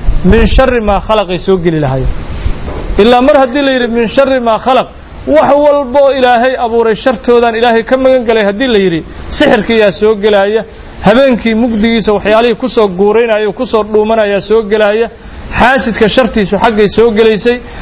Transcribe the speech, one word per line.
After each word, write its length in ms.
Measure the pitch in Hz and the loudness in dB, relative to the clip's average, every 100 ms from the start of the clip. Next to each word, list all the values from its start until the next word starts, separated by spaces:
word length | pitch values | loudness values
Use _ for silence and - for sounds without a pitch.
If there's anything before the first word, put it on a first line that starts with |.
| - - | 0 2
min 180 | 180 220 214 | 4 4 4
sharri 340 | - 262 247 | 4 2 0
maa 160 | 208 196 | 0 -2
khalaq 280 | - 214 180 | 0 -2 -2
ay 80 | 175 | -4
soo 180 | - 190 | -2 0
geli 240 | 170 156 | 0 0
lahaayeen. 320 | 139 131 127 - - - - - - - - - | -2 -2 -2 -4 -6 -6 -4 -4 -6 -8 -4 2
Ilaa 240 | 220 247 | 4 4
mar 140 | 269 294 | 4 2
haddii 240 | 262 277 | 2 0
la 100 | 277 | 0
yidhi 160 | 254 240 | 0 -2
min 180 | 233 220 | -2 -2
sharri 320 | - 269 262 | 0 2 0
maa 180 | 233 214 | 0 -2
khalaq, 300 | 247 254 - - - - - | 0 -2 -2 -8 -18 -10 -2
wax 220 | 302 254 | 0 2
walbo 480 | 285 294 285 254 277 277 | 2 2 2 0 2 2
Ilaahay 420 | 269 247 240 254 254 | 2 2 2 0 -2
abuuray 380 | 240 233 226 202 | -2 0 0 0
shartoodaan 580 | 262 233 - 240 233 | -2 -2 2 2 2
Ilaahay 280 | 226 240 226 | 0 0 0
ka 120 | 220 262 | 0 0
magan 260 | 262 262 | 2 2
galay 200 | 226 226 | 2 0
haddii 240 | 202 208 262 | 0 -2 0
la 100 | 214 | 0
yidhi, 220 | 190 160 - - - | 0 -2 -6 -14 -8
sixirkii 480 | - 285 247 196 226 | 0 2 2 0 2
yaa 120 | 208 | 2
soo 220 | - 214 | 2 0
gelaya, 480 | 214 214 208 202 220 - - - - | 2 0 2 0 -2 -4 -14 -18 -2
habeenkii 500 | 185 226 277 226 226 | 2 4 2 2 0
mugdigiisa 560 | 214 247 220 226 226 202 | 0 -2 0 0 0 0
waxyaalihii 460 | 202 196 220 240 220 | 0 2 2 2 0
ku 80 | 254 | -2
soo 180 | 233 208 | 0 0
guuraynaya, 640 | 175 202 220 240 214 214 | 0 0 2 0 0 -2
ku 120 | - 247 | -4 -4
soo 160 | 226 | -2
dhuumanaya 560 | 214 214 214 226 208 196 | 0 0 0 0 0 -2
soo 220 | - 220 | 0 -2
gelaya, 440 | 202 214 208 220 226 - - - - - | 0 0 0 0 -4 -8 -18 -16 -8 0
xaasidka 500 | 240 269 240 190 214 | 2 2 -2 0 0
shartiisu 480 | - 247 233 185 196 | 2 0 0 -2 0
xaggay 300 | 240 208 208 | 0 2 0
soo 200 | - 233 | 2 2
gelaysay, 460 | 208 226 214 240 247 - - | 4 2 2 0 -2 -6 -14